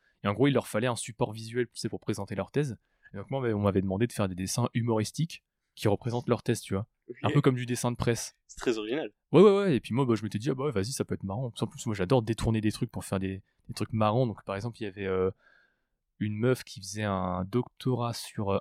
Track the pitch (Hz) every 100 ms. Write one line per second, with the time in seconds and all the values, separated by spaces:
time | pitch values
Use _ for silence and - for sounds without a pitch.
0 | _ _ 101 101 143 123 - 107 123 113
1 | - - 117 110 113 120 120 - 113 95
2 | - 104 98 95 95 143 147 101 _ _
3 | - 98 98 135 123 104 101 98 95 95
4 | 120 - 98 90 95 - 120 123 117 110
5 | 107 - 165 - _ _ _ - 107 101
6 | 120 120 117 113 - 113 - 98 110 _
7 | - 123 107 143 139 127 120 123 120 120
8 | - 113 - - - - - 110 107 143
9 | 120 _ - 147 208 196 196 123 - 113
10 | 131 110 104 104 127 135 147 107 107 135
11 | 110 92 98 101 127 - - - 120 101
12 | 92 131 110 110 117 110 107 - 120 107
13 | - 98 95 95 - _ - - 104 110
14 | 107 117 127 101 - 98 117 110 107 101
15 | 95 92 92 - _ _ _ _ _ _
16 | _ - 107 107 123 127 - - 95 104
17 | 104 95 92 90 92 120 123 - 131 120
18 | 120 117 - - 98 98